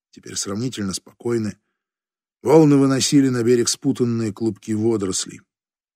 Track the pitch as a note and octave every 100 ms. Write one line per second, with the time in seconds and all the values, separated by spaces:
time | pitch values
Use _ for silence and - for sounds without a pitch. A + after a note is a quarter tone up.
0 | _ - - G#2+ G2+ G2 B2+ A2+ G2 F2+
1 | - - A#2+ A#2+ G#2+ F#2 _ _ _ _
2 | _ _ _ _ A2+ D#3 D3+ C#3 C3+ C3
3 | - D3 C3+ B2 A#2 B2 A2+ - C#3 A#2
4 | A#2+ A#2 A2 G2+ A2+ G#2 - G#2+ A2+ A2
5 | F#2+ F#2 - - _ _ _ _ _